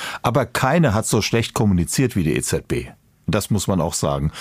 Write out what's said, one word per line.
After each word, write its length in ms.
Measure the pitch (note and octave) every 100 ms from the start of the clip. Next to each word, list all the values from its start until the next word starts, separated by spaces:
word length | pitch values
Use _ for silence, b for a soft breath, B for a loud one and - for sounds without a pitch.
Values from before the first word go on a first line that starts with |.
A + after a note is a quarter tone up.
| B B
Aber 240 | C3+ B2+ B2
keine 480 | - C3 F3 D3
hat 140 | G#2 -
so 140 | A2
schlecht 320 | - A#2 A#2
kommuniziert 640 | - G#2 F2+ D#2+ - B2+ G2+
wie 80 |
die 120 | D2+ A#1+
E 60 |
Z 260 | - D#2 -
B. 200 | A#1+ - - _ _ -
Das 240 | G#2+ -
muss 180 | G#2 -
man 140 | F#2+
auch 120 | D#2+
sagen. 380 | - D#2 C#2+ D2+ B